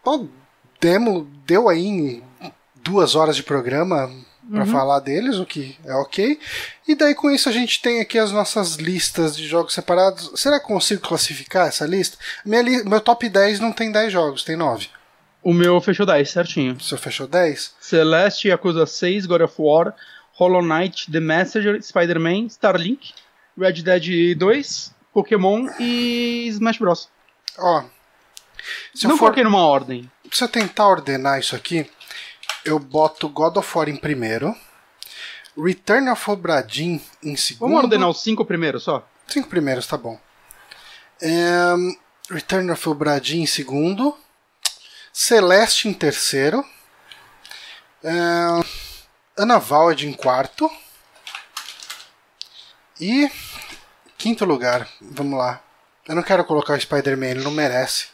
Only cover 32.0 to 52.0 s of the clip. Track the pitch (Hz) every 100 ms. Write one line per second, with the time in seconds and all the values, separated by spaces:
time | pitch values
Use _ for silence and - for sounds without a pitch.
32 | - - - - - - - 151 135 151
33 | 156 - 156 143 165 185 - 170 151 143
34 | 151 139 113 113 156 233 - _ _ _
35 | - - - - - - 170 180 - 233
36 | 262 226 - 202 170 147 120 139 170 156
37 | - _ 151 143 - - 240 311 247 202
38 | 180 165 220 220 214 175 160 123 - 135
39 | _ _ - 285 262 180 143 127 - 143
40 | 117 - _ _ _ - - - - -
41 | _ _ 160 170 175 175 175 175 180 185
42 | _ _ - 175 - 190 180 160 170 147
43 | 151 143 135 165 151 - 131 139 165 196
44 | 277 285 _ _ _ _ - - - -
45 | - - - 233 185 190 220 - 214 175
46 | 156 - - 139 139 233 277 - _ _
47 | _ - - _ - - - - _ _
48 | 156 170 170 170 170 170 - - - -
49 | _ _ _ - 214 226 - 147 170 156
50 | 147 - 135 127 135 - 311 - - -
51 | _ _ - - - - - - - -